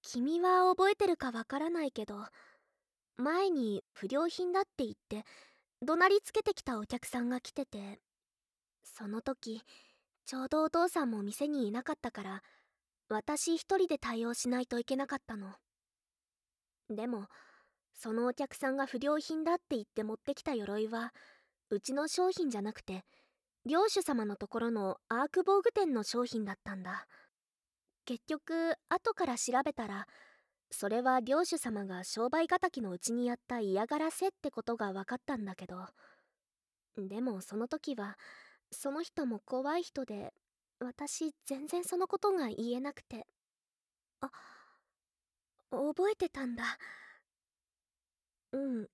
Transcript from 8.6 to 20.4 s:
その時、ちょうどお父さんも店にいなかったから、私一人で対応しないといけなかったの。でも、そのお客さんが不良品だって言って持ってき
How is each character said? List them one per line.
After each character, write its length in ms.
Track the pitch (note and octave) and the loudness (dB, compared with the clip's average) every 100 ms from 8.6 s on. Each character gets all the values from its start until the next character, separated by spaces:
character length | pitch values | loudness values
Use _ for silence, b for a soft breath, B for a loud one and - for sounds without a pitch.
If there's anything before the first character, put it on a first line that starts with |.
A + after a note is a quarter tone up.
| _ _ | _ _
そ 240 | - - G#3 | -20 -10 -6
の 140 | G#3+ | -4
時、 420 | C4+ C4 A#3 A3 b b b b b _ - | -4 -4 -6 -10 b b b b b _ -10
ち 100 | C4 | -6
ょ 80 | |
う 60 | C4 | 2
ど 140 | D#4 | 4
お 60 | D#4 | 6
父 180 | E4+ F4 | 6 4
さ 160 | E4+ | 4
ん 80 | B3+ | 0
も 100 | G#3+ | 0
店 260 | G3+ - D4 | -4 -2 0
に 200 | D4 G#3+ | 2 0
い 40 | |
な 120 | A3+ | 0
か 100 | C4+ | -4
っ 20 | D4+ | -4
た 160 | A#3+ | -6
か 120 | G#3+ | -8
ら、 200 | G3 G3 b b b b _ _ _ | -10 -10 b b b b _ _ _
私 480 | - - D4 - E4 | -4 -2 -2 0 0
一 220 | - G4 | 2 2
人 100 | F4+ | 4
で 120 | D4 | 2
対 260 | A#3+ A3+ A#3 | -2 -2 -2
応 80 | |
し 160 | A#3+ B3 | -2 0
な 120 | B3 | 0
い 60 | B3 | 0
と 120 | A#3+ | -4
い 40 | |
け 120 | A#3 C4 | -2 -2
な 100 | C#4 | 0
か 120 | C#4 | -4
っ 20 | - | -6
た 120 | G#3+ | -10
の。 220 | G3 - _ _ _ _ _ _ _ _ _ _ _ _ - | -10 -16 _ _ _ _ _ _ _ _ _ _ _ _ -10
で 160 | A3 A#3+ | -6 -2
も、 240 | A3+ G3+ B B B B B _ | -4 -6 B B B B B _
そ 200 | - A3+ | -12 -4
の 120 | A3 B3 | 0 0
お 80 | |
客 220 | B3 C#4 - | 0 -6 -2
さ 160 | C4+ | -2
ん 60 | C#4 | 0
が 100 | C4+ | -2
不 100 | B3 | 0
良 200 | C#4 D4+ | 2 2
品 240 | - D#4+ | 0 -2
だ 100 | D#4 | 2
っ 60 | F4 | 0
て 160 | _ A#3+ | _ -4
言 60 | |
っ 40 | G#3 | -2
て 180 | - | -4
持 120 | G#3+ A3 | -4 -4
っ 20 | |
て 160 | - | -4
き 80 | C#4 | -4